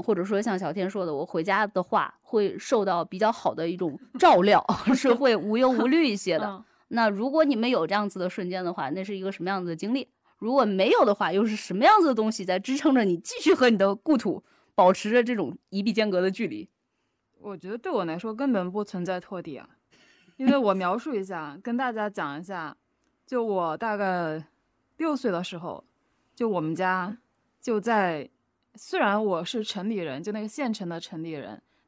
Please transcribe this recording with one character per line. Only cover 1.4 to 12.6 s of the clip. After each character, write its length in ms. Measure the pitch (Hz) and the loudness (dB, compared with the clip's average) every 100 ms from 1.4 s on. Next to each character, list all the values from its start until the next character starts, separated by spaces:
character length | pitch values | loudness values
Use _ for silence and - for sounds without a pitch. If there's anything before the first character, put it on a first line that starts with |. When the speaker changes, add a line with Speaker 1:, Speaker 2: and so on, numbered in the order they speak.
Speaker 1:
家 220 | 175 196 208 | 0 0 0
的 160 | 190 | -2
话 320 | 175 208 143 - | -2 -2 -2 -8
会 360 | - 220 196 95 | -4 0 0 -4
受 240 | - 226 | 0 0
到 220 | 196 170 160 | 2 -2 -4
比 120 | 185 | -2
较 140 | 214 | 0
好 240 | 226 165 117 | 0 -4 -2
的 120 | 170 | -4
一 100 | 175 | -2
种 200 | 175 135 - - | -4 -6 -12 2
照 220 | 349 202 | 6 6
料， 220 | 196 185 - 196 | 6 6 4 -2
<laughs> 160 | - | 2
是 200 | 262 269 | 2 4
会 220 | 240 269 214 | 4 4 2
无 220 | 196 220 | 2 2
忧 120 | 254 | 2
无 180 | 240 240 | 2 2
虑 180 | 320 294 | 2 2
一 100 | 202 | 0
些 220 | 185 165 | -2 -2
的。 80 | 208 | -2
Speaker 2:
嗯。 180 | 196 - _ - | -8 -16 _ -6
Speaker 1:
那 200 | 233 220 | 0 0
如 200 | 202 254 | 0 0
果 140 | 311 | 2
你 120 | 302 226 | 4 2
们 140 | 240 | 2
有 180 | 233 160 | 2 2
这 80 | 202 | 0
样 120 | 202 | -2
子 120 | 190 | -4
的 100 | 180 | -6
瞬 200 | - 180 | -4 -6
间 140 | 185 | -4
的 80 | 180 | -6
话， 180 | 185 135 | -4 -6
那 140 | 180 | -6
是 120 | 190 196 | -6 -6
一 60 | |
个 100 | 190 | -6
什 120 | 196 | -6
么 60 | 175 | -4
样 140 | 196 | -4
子 60 | 175 | -4
的 60 | 160 | -6
经 180 | 202 | -4
历？ 140 | 262 - _ _ - | -4 -6 _ _ -8
如 160 | 214 | 0
果 100 | 269 | 2
没 260 | 220 190 208 | 4 4 4
有 140 | 453 | 6
的 120 | 254 202 | 4 2
话， 160 | 180 | 2
又 140 | 190 220 | 0 0
是 100 | 208 | -2
什 180 | - 185 | -6 2
么 80 | |
样 160 | 311 427 | 6 6
子 80 | 320 | 6
的 60 | |
东 180 | 220 220 | 2 -2
西 140 | 220 185 | -2 -2
在 140 | |
支 180 | 185 | -2